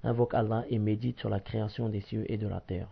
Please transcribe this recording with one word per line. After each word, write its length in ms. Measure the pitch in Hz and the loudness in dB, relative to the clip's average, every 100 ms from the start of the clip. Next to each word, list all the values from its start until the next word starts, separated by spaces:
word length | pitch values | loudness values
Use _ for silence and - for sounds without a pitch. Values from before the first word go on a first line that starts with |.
| 113 | 0
invoque 280 | 117 120 | 2 4
Allah 300 | 113 110 113 - | 4 2 0 0
et 100 | 117 | 2
médite 400 | 107 107 123 120 | 2 2 0 -2
sur 100 | 107 | -2
la 120 | 101 | -2
création 480 | - 113 107 - 117 | -2 -2 -2 -2 -2
des 100 | 104 | -2
cieux 240 | 101 110 110 | -4 -4 -2
et 60 | 107 | -2
de 100 | 107 | -2
la 140 | 95 | -4
terre 260 | - 92 95 | -4 -6 -6